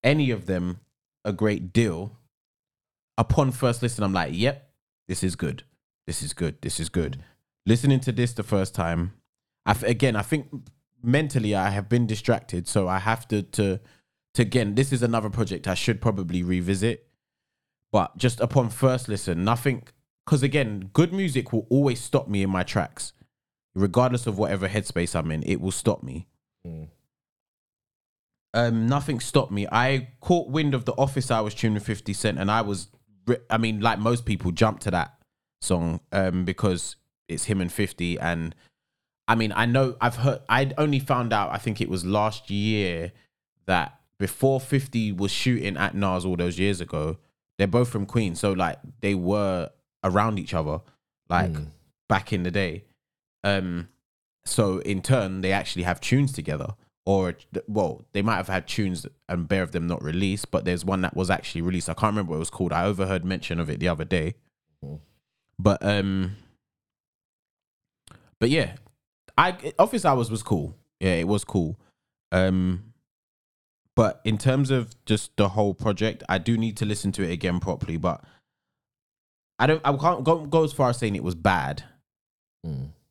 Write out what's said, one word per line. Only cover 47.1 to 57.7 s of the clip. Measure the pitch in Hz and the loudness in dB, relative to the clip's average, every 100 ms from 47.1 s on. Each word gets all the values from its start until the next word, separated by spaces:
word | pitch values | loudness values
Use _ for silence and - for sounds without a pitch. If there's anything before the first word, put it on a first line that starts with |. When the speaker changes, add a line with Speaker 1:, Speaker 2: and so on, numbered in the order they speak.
| 80 _ _ _ - | -6 _ _ _ -2
Speaker 1:
they're | 98 | 2
both | 117 123 | 2 2
from | 110 98 | -2 -2
Queens, | 120 104 85 | 0 0 0
so, | 104 | 0
like, | 92 87 - - - | 0 -2 -4 -14 -4
they | 101 | -2
were | 98 90 104 98 90 78 _ _ _ | 0 0 0 0 -2 -4 _ _ _
around | 95 95 110 104 | 0 2 2 -2
each | - | -4
other, | 87 76 76 - _ _ _ _ | -2 -2 -4 -8 _ _ _ _
like, | 87 85 | 0 2
Speaker 2:
Mm. | 78 76 - _ _ _ | -2 -8 -14 _ _ _
Speaker 1:
back | 98 - | -2 0
in | 98 | -4
the | 90 | -2
day. | 101 92 87 _ _ _ _ _ _ | -2 -2 -6 _ _ _ _ _ _
Um, | 101 98 92 85 85 _ _ _ _ _ - | 0 0 -2 -4 -8 _ _ _ _ _ -4
so | - 101 92 | 2 2 0
in | - 98 | -2 -4
turn, | - 131 95 95 | 2 0 0 -2
they | 92 | 0
actually | 98 - 87 | 0 -2 -4
have | 87 90 | -2 -4
tunes | - 131 143 | 0 2 2
together. | - 78 76 - - _ _ - | -2 -6 -6 -6 -10 _ _ 0
Or, | 98 92 - _ - | 2 2 -4 _ -10
well, | - | -4